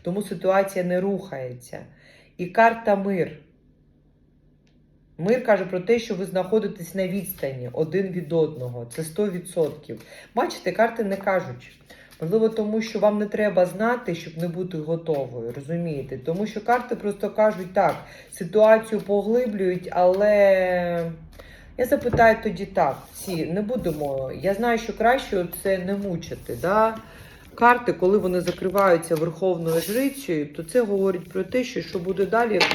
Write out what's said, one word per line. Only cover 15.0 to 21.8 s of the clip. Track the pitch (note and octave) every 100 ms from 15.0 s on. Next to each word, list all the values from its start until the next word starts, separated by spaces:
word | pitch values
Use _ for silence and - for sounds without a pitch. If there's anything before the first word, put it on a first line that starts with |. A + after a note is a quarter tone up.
| E3 C#3+ B2 A#2+ A#2 A#2+
розумієте? | C#3 E3+ E3+ C#3+ C3 C3
Тому | - F3 G#3+
що | G#3+
карти | A3 B3 A#3 A3+
просто | G3+ G3+ G#3
кажуть | G#3+ G#3+ F3+ F3+
так, | G3+ E3+ - - - -
ситуацію | - E3+ G#3 G#3+ A3 A3 G#3
поглиблюють, | F#3 G3+ G3 A#3+ B3 G#3 F#3+ F3+ -
але | F3 F3+ F#3+ G#3 G#3 G3 F#3+ F#3 F3+ F3 E3+ E3+ E3 - - - - -
я | -